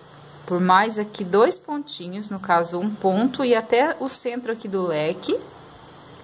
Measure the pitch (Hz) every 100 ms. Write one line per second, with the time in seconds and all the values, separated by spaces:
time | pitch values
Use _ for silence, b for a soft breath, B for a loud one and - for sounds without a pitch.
0 | - - - - - 180 180 185 226 214
1 | 208 - 185 196 277 359 - 294 285 -
2 | 175 190 214 196 196 170 170 175 208 208
3 | 196 190 254 254 254 226 226 233 302 -
4 | 262 - 247 240 247 226 208 190 180 151
5 | 156 180 - 415 - - - - - -
6 | - -